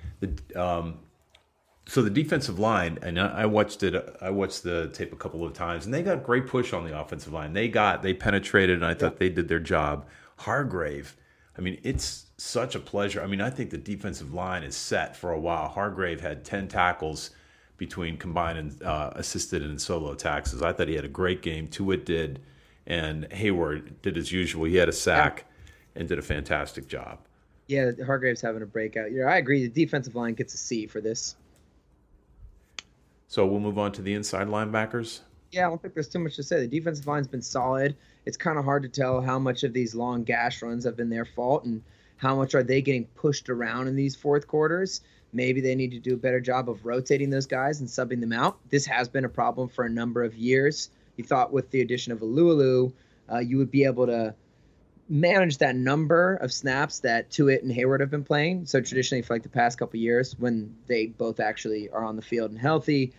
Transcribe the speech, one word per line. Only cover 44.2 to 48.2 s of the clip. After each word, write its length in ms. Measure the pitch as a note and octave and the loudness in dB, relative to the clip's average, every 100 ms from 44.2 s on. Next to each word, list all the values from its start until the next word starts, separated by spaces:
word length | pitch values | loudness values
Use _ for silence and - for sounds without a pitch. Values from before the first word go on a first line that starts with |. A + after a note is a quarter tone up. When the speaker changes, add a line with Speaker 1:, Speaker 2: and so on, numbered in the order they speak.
| D3 C#3+ C#3+ | 2 2 2
Speaker 2:
quarters. 540 | D3+ D#3 F3 F#3+ - - _ _ | 2 2 2 -2 -6 -12 _ _
Maybe 280 | A#2 B2+ C3 | -2 0 2
they 140 | C3 C3 | 2 2
need 160 | C3 | 0
to 80 | A#2+ | -2
do 140 | A#2+ | -2
a 40 | B2+ | 0
better 220 | C3 B2+ | 2 0
job 280 | B2 B2+ B2 | 2 0 0
of 160 | G#2+ | -4
rotating 460 | A#2 B2 B2+ C#3 C#3 | -2 -2 2 2 2
those 160 | C3+ C3+ | 0 -2
guys 340 | B2+ C3+ D#3 | 0 0 -2
and 80 | B2+ | -4
subbing 320 | - B2 B2 | -4 -2 -2